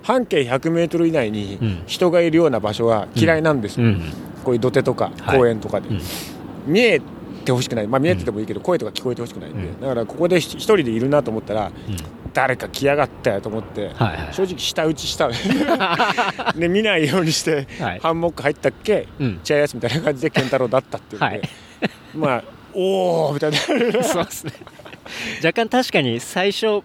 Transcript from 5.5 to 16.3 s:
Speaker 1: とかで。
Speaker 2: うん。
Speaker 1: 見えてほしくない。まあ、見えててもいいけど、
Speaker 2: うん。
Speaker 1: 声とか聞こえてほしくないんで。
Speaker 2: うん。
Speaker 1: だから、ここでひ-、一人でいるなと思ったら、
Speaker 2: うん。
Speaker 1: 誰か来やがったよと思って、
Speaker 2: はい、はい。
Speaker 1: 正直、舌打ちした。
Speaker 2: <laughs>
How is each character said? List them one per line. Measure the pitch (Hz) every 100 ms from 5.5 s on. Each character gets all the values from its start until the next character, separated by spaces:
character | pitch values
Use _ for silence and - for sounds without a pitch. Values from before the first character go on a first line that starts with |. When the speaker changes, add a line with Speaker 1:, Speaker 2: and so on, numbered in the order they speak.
| 110
Speaker 1:
と | 104
か | 101
で。 | 95
Speaker 2:
う |
ん。 | 104 90 - - - - - -
Speaker 1:
見 | 185
え | 240 160 - - - - -
て |
ほ | 123
し | 127
く | 120
な |
い。 | 104
ま | 131
あ、 |
見 | 156
え | 180
て | 120
て |
も | 104
い |
い | 110
け |
ど、 | 101
Speaker 2:
う |
ん。 | 131
Speaker 1:
声 | 175
と | 107
か |
聞 | 95
こ | 131
え | 120
て |
ほ | 120
し |
く | 104
な | 80
い |
ん |
で。 | 80
Speaker 2:
う | 82
ん。 | 80
Speaker 1:
だ | 131
か | 120
ら、 | 110
こ | 139
こ | 170
で | 180
ひ-、 | - 156
一 |
人 | - 214
で | 127
い | 113
る | 127
な | 147
と | 139
思 | 110
っ |
た | -
ら、 | 107 98
Speaker 2:
う |
ん。 | - - 95 80 - -
Speaker 1:
誰 | - 131 123
か | 104
来 | - 139
や | 147
が | 135
っ | -
た | 127
よ | 101
と | 107
思 | 110
っ |
て、 | 107 - 98
Speaker 2:
は |
い、 | - 110 76
は | 76
い。 |
Speaker 1:
正 | -
直、 | 190 156
舌 | - - 160
打 |
ち | 156 -
し | -
た。 | 147
Speaker 2:
<laughs> | 127 190 277 294 320 190 170 214 196 196